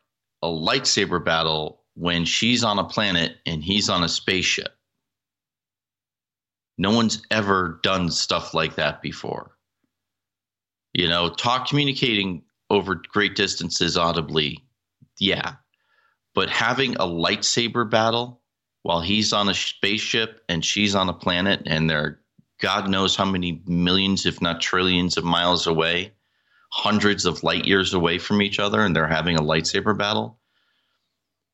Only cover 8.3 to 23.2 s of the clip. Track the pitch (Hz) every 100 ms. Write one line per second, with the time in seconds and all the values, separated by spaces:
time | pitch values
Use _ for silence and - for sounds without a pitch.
8.3 | 90 - 80 80 - 76 - - - -
9.3 | - - _ _ _ _ _ _ _ _
10.3 | _ _ _ _ _ _ - 85 87 87
11.3 | - 120 127 127 143 143 135 131 104 95
12.3 | 82 - _ - 104 92 85 - 107 98
13.3 | 92 95 - 85 - 87 90 85 82 78
14.3 | 78 73 - _ _ _ _ _ - 95
15.3 | 80 - - _ _ _ _ _ _ _
16.3 | - 95 - 117 123 127 - 92 85 85
17.3 | 104 - - 117 120 110 113 113 117 123
18.3 | 123 _ _ _ _ 85 85 82 107 104
19.3 | 104 101 90 - - 98 104 - 117 110
20.3 | - - 82 - 101 104 98 90 82 95
21.3 | 87 98 95 - 80 80 78 76 73 _
22.3 | _ _ - 98 101 98 95 95 -